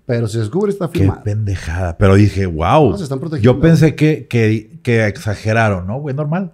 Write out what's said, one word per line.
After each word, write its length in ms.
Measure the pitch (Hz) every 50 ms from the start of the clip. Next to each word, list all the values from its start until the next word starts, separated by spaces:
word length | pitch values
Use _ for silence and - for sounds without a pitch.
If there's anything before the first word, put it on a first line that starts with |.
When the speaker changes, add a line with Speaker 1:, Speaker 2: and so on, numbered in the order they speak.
| _
Speaker 1:
Pero 220 | - 120 117 117
se 120 | 104 104 117
descubre, 320 | 110 107 127 190 208 202
está 180 | 196 202 180 -
Speaker 2:
Qué 80 | - 113
Speaker 1:
firmado. 240 | 101 95 92 - -
Speaker 2:
pendejada. 760 | 107 104 107 107 98 95 - - 78 82 90 95 85 85
Pero 160 | - 104 95 95
dije, 300 | 101 104 101 - 95 98
"Wow". 460 | 90 80 76 82 92 127 156 151 -
Speaker 1:
No, 60 | -
se 60 | 202 170
están 160 | 127 135 131
protegiendo. 340 | 165 165 160 131 - 131 120
Speaker 2:
Yo 40 | -
pensé 360 | 156 165 165 131 160 151 156
que, 320 | - 156 156 151 - -
que, 500 | - - 117 113 107 110 110 - - - - _
que 240 | 123 117 113 110
exageraron, 800 | 104 - - - 110 98 - - 107 110 117 113 107 98 90 90
¿no, 120 | 92 110 139
güey? 140 | 151 147 131
Normal. 360 | 147 151 147 160 185 196 170